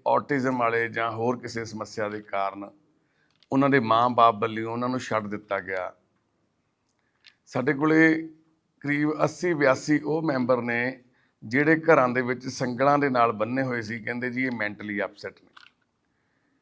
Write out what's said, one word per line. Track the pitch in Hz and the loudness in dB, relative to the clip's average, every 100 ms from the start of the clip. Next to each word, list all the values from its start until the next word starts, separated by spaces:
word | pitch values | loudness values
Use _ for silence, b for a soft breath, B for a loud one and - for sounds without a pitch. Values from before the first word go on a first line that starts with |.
| 120 | 0
ਆਟਿਜ਼ਮ | 127 120 143 127 127 | 0 0 -2 0 0
ਵਾਲੇ | 117 117 117 | 0 0 -2
ਜਾਂ | 110 117 | -2 -4
ਹੋਰ | 113 117 123 | -2 -2 -4
ਕਿਸੇ | 117 113 | -6 -8
ਸਮੱਸਿਆ | 110 107 107 - 104 | -8 -10 -10 -6 -6
ਦੇ | 107 | -8
ਕਾਰਨ | 107 98 98 98 101 - _ _ _ _ _ _ - | -6 -4 -4 -6 -14 -18 _ _ _ _ _ _ -2
ਉਹਨਾਂ | 135 139 | 2 4
ਦੇ | 135 | 4
ਮਾਂ-ਬਾਪ | 110 113 123 120 117 | 4 4 4 6 6
ਵੱਲੋਂ | 104 113 110 113 | 6 -2 -4 -6
ਉਹਨਾਂ | 117 123 | -4 -4
ਨੂੰ | 127 | -4
ਛੱਡ | - 110 104 | -2 -4 -4
ਦਿੱਤਾ | 104 104 98 | -8 -6 -6
ਗਿਆ। | 90 95 90 - _ _ _ _ _ _ _ _ _ _ b b b b - | -4 -8 -8 -12 _ _ _ _ _ _ _ _ _ _ b b b b -8
ਸਾਡੇ | 127 127 | -4 -2
ਕੋਲੇ | 139 156 160 160 160 - - _ _ _ _ | 0 4 6 6 4 -2 -14 _ _ _ _
ਕਰੀਬ | 139 147 151 151 | -4 -2 0 0
ਅੱਸੀ | 156 - 180 | 0 0 -2
ਬਿਆਸੀ | 156 139 131 143 147 | 2 2 2 2 0
ਉਹ | 143 156 | 0 -4
ਮੈਂਬਰ | 160 135 120 123 | -2 -2 0 0
ਨੇ | 120 117 127 131 _ _ _ _ | 0 -2 -4 -6 _ _ _ _
ਜਿਹੜੇ | 107 127 147 160 | -4 0 2 4
ਘਰਾਂ | 160 151 127 | 6 6 6
ਦੇ | 120 | 2
ਵਿੱਚ | 123 123 135 | -2 -4 -6
ਸੰਗਲਾਂ | - 127 120 135 143 | -6 -4 0 2 2
ਦੇ | 143 | 2
ਨਾਲ | 123 117 | 2 2
ਬੰਨੇ | 107 110 131 | 2 -2 -2
ਹੋਏ | 131 120 | -2 -4
ਸੀ, | 110 117 | -6 -8
ਕਹਿੰਦੇ | 113 120 123 | -8 -6 -6
ਜੀ | 123 | -4
ਇਹ | 131 | -4
ਮੈਂਟਲੀ | 117 104 104 104 101 | -4 -6 -6 -6 -4
ਅਪਸੈੱਟ | 92 - 98 - | -4 -6 -14 -14
ਨੇ। | _ - - _ _ _ _ _ _ _ _ _ | _ -20 -20 _ _ _ _ _ _ _ _ _